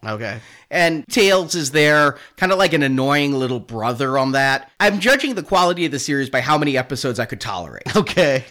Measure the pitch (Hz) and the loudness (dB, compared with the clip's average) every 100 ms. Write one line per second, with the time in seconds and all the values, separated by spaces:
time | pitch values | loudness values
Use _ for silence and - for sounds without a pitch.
0 | 107 107 113 113 - - _ 160 170 160 | -10 -8 -8 -10 -16 -20 _ 0 0 0
1 | - - 196 190 165 175 135 151 147 151 | -2 2 4 4 0 -4 -2 2 4 4
2 | 147 - - - 180 190 185 156 139 131 | 2 0 -18 -4 0 2 2 2 2 0
3 | 135 147 143 139 131 123 101 113 113 120 | 2 2 0 -2 -2 -4 -6 -6 -4 -2
4 | 135 135 135 135 135 135 - _ 202 202 | -2 0 0 2 2 0 -6 _ 0 2
5 | 208 269 294 214 156 190 180 175 165 135 | 2 2 0 -6 0 2 2 0 -2 -4
6 | - 139 131 135 123 151 147 131 123 135 | -4 -4 -2 -2 0 0 2 -2 -4 -6
7 | 131 117 113 113 - 95 82 53 - 214 | -4 -4 -6 -6 -8 -8 -10 -12 -2 0
8 | 175 - 156 131 - | 0 2 2 2 -2